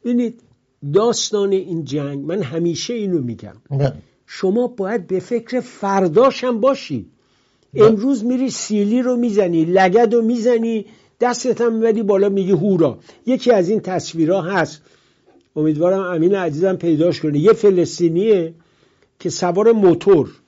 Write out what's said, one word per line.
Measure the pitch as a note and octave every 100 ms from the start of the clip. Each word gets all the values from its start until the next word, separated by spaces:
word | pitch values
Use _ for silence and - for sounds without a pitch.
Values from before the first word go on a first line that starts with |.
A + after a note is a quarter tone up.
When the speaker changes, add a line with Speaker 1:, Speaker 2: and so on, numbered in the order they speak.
Speaker 1:
ببینید، | A#3+ A#3+ A#3 - _ _ _ _ C#3+
داستان | D#3+ A3+ A3 - G#3 G3
این | F#3+ F#3 E3
جنگ، | C#3 D3 C#3+ C#3 C#3+
من | F3
همیشه | C#3+ E3 E3+ D#3 -
اینو | A#3+ G3+ F3
می‌گم، | B2 A2 G2+ - _
Speaker 2:
بله. | C3+ C#3 - _ _ _
Speaker 1:
شما | - F#3+ G#3+ B3
باید | B3 F#3 A3+ E3+
به | F#3
فکر | F3+ A#3+ A#3 B3
فرداش | A#3+ - G3 G3 F#3 E3 C4 -
هم | B3+ A#3
باشی. | B3+ C4+ - C3 F2+ _ _ _ _ _ _
Speaker 2:
بله. | -
Speaker 1:
امروز | A3 G#3+ B3 C4
می‌ری | A3+ B3+ C4
سیلی | - - G#3+ G3+ B3
رو | B3+ A#3+
می‌زنی، | A#3+ G3+ F#3 E3
لگد | D#3+ F#3 F#3+ G3+ A#3
رو | A#3
می‌زنی، | A3 A#3+ A3+ A#3 A3+ A3+ G3+ _ _ _
دستت | A#3+ A#3+ C4 A3+
هم | A#3
می‌بری | A3+ A3+ A3
بالا، | G3+ G3 G3+
میگی: | G3 F#3
"هورا!" | F3+ G3+ F#3 D3+ A2 - - -
یکی | C4 A#3+
از | A3 E3+
این | G#3+
تصویرها | F#3 F3+ - E3 D#3+ F#3+
هست، | E3 G3 D3 - _ _ _ _ _ _ _ -
امیدوارم | D#3 D3 F3 F#3+
امین | F#3 F3 E3+
عزیزم | G3 F3 D3 F#3+ F#3
پیداش | E3+ D3+ E3+ -
کنه، | D#3 D3
یه | F3+
فلسطینیه | G#3+ G#3 F#3 D#3 - F3 E3 A3 G3+ E3 E3 _ _ _ _ _ _
که | F3+
سوار | - F3+ F3 G#3+
موتور | A3+ F#3+ E3 - F3+ B2+ -